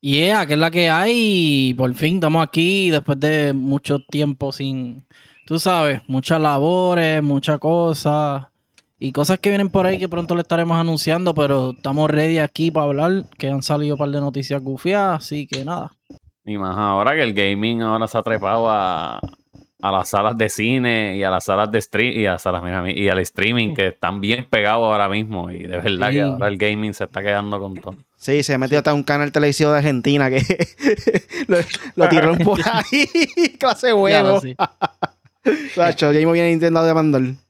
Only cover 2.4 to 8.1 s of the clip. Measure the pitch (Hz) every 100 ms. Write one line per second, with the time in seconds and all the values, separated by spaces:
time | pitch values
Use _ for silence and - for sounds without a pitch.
2.4 | 156 160 170 196 185 151 139 139 147 156
3.4 | 147 135 131 139 - 143 - 143 147 135
4.4 | 139 - 139 135 123 120 - _ - _
5.4 | - 165 190 180 151 131 - 131 131 160
6.4 | 156 143 151 185 180 175 165 156 147 139
7.4 | 139 151 156 170 170 151 151